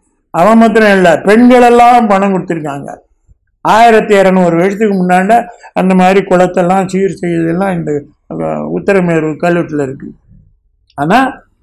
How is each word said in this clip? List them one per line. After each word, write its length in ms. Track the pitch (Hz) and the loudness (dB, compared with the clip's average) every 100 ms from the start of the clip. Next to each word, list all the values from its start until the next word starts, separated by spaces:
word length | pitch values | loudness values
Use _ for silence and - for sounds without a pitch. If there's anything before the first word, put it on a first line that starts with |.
| _ _ _ | _ _ _
அவன் 240 | - 185 226 | -2 2 4
மாத்திரம் 340 | 226 214 214 | 2 2 2
இல்ல, 160 | 196 180 147 | 4 2 2
பெண்களெல்லாம் 840 | 185 214 247 247 240 240 240 240 220 | 2 4 4 4 4 4 4 4 2
பணம் 240 | 196 202 | 0 0
கொடுத்திருக்காங்க. 580 | 185 175 165 151 139 139 - _ _ _ _ _ _ | -2 -4 -8 -8 -10 -12 -18 _ _ _ _ _ _
ஆயிரத்தி 500 | - 208 233 220 202 | 0 2 4 2 2
இருநூறு 420 | 202 190 185 180 170 | 2 2 2 0 0
வருஷத்துக்கு 380 | 185 196 214 | -2 -2 -2
முன்னாண்ட 400 | 196 180 180 190 233 - - - | -2 0 0 2 0 -2 -12 -12
அந்த 220 | - 185 | -4 0
மாதிரி 260 | 185 185 196 | 2 2 2
குளத்தெல்லாம் 680 | 190 180 180 185 175 190 185 | 0 0 0 0 -2 -2 -2
சீர் 300 | 185 190 165 | -4 -4 -4
செய்ததெல்லாம் 540 | 175 165 165 170 196 | -6 -4 -4 -4 -4
இந்த, 160 | 170 151 147 147 _ - | -6 -6 -8 -10 _ -14
அஹ், 360 | 160 160 151 151 | -10 -8 -8 -8
உத்தரமேரூர் 680 | 170 185 196 175 165 156 147 | -6 -2 -2 0 -2 -4 -4
கல்வெட்டுல 460 | 175 175 147 147 | -4 -2 -4 -6
இருக்கு. 260 | 135 131 - - _ _ _ _ _ _ _ - | -8 -10 -16 -20 _ _ _ _ _ _ _ -8
ஆனா 200 | 151 226 269 - _ _ | -2 0 -2 -6 _ _